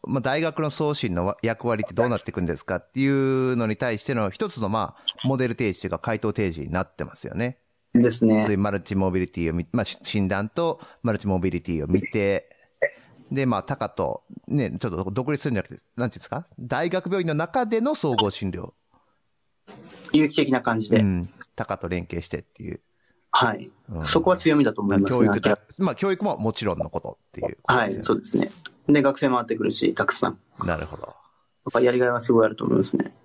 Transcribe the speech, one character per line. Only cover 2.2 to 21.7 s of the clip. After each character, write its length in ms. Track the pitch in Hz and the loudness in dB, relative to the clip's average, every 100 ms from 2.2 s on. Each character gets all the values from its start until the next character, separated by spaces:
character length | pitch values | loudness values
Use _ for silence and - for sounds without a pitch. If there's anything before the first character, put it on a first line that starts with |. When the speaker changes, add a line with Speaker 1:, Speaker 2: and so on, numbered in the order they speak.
Speaker 1:
て 80 | - | -4
い 20 | |
く 60 | - | -4
ん 60 | 87 | -2
で 100 | 78 | -4
す 80 | |
か 120 | - 90 | -4 -6
っ 140 | - | -4
て 80 | 131 | -2
い 60 | 135 | 2
う 460 | 139 135 131 131 123 | 2 2 2 0 0
の 100 | 113 | -2
に 100 | 107 | -2
対 220 | 127 110 | -2 -4
し 60 | |
て 100 | - | -2
の 160 | 123 101 | -2 -2
一 180 | - 214 | -2 -6
つ 80 | 139 | -2
の、 100 | 104 | -2
ま 260 | 110 98 - | -2 -2 -6
あ、 300 | - - 131 | -12 -4 -2
モ 80 | 131 | 0
デ 120 | 127 | 0
ル 60 | |
提 120 | 113 113 | 0 -2
示 160 | 92 | -2
と 40 | 92 | -4
い 0 | |
う 20 | |
か 80 | 87 | -4
回 200 | - 110 | -2 -2
答 100 | 107 | -2
提 180 | 104 98 | 0 -2
示 140 | 80 67 | -2 -4
に 60 | |
な 120 | 87 | -2
っ 120 | - - | -4 -8
て 80 | |
ま 100 | 71 | -10
す 120 | - - | -10 -10
よ 80 | |
ね。 240 | 90 120 131 _ _ _ | -4 -4 -6 _ _ _
Speaker 2:
で 180 | 123 120 | 4 4
す 140 | 113 | 4
ね。 180 | 113 107 | 4 4
Speaker 1:
そ 60 | 107 | 4
う 40 | |
い 20 | |
う 40 | 98 | 2
マ 120 | 101 | 2
ル 100 | 98 | -2
チ 140 | - | -2
モ 160 | 98 95 | 0 2
ビ 100 | 92 | 0
リ 80 | 90 | -2
テ 140 | - | -2
ィ 80 | 82 | -2
を 20 | |
み-、 140 | 82 85 | -2 -2
ま 100 | 123 | -2
あ、 20 | |
し-、 140 | 101 - | -2 -6
診 260 | - 107 95 | -4 0 0
断 200 | 98 107 | 0 -2
と 320 | - 170 - - - | -2 -2 -2 -10 -6
マ 100 | 117 | -2
ル 60 | 104 | -2
チ 80 | 101 | 0
モ 120 | 92 | 0
ビ 100 | 92 | 0
リ 100 | 87 | -2
テ 120 | 87 | -2
ィ 120 | 82 | -4
を 20 | 73 | 2
見 140 | 92 | 0
て、 480 | 92 110 98 95 - _ _ _ - - - - - | 2 0 0 0 -4 _ _ _ -4 -4 -20 -20 -8
で、 140 | 135 | -2
ま 140 | 131 104 | 0 0
あ、 40 | |
他 120 | - 139 | -2 -6
科 140 | 104 | -6
と、 320 | - 78 - _ - - | -4 -4 -4 _ -20 -4
ね、 240 | 147 110 95 | -2 -2 -4
ち 60 | 120 | -4
ょ 20 | |
っ 20 | |
と 180 | 85 95 | -4 -4
独 200 | 104 127 | -4 -2
立 100 | 147 | -2
す 60 | 151 | -2
る 40 | |
ん 20 | |
じ 40 | 110 | -2
ゃ 40 | |
な 60 | - | -4
く 80 | - | -14
て、 60 | _ - | _ -6
な 100 | 120 | -4
ん 40 | |
て 60 | - | -6
い 20 | |
う 20 | |
ん 0 | |
で 20 | |
す 80 | - | -10
か？ 160 | 127 - - | -10 -10 -16
大 280 | 123 123 170 | -4 -2 0
学 180 | 180 180 | -2 -2
病 140 | 190 | -2
院 40 | 170 | 0
の 80 | |
中 320 | 151 170 262 233 | -2 0 -2 0
で 140 | 220 | 0
の 140 | 254 | 0
総 200 | 302 156 | 0 0
合 160 | 120 - | 2 0
診 200 | - 98 | 0 -6
療。 220 | 87 87 _ _ _ _ _ _ _ _ _ - - - - - | -6 -12 _ _ _ _ _ _ _ _ _ -20 -20 -20 -18 0
Speaker 2:
有 160 | 151 151 | 4 4
機 80 | 156 | 2
的 160 | 143 | 2
な 100 | 127 | 2
感 160 | 120 113 | 2 -2
じ 120 | 107 | 2
で。 100 | 113 | 4
Speaker 1:
う 20 | |
ん。 260 | 101 90 87 - - - | 4 0 -4 -12 -20 -10
他 80 | |
科 120 | 120 | -6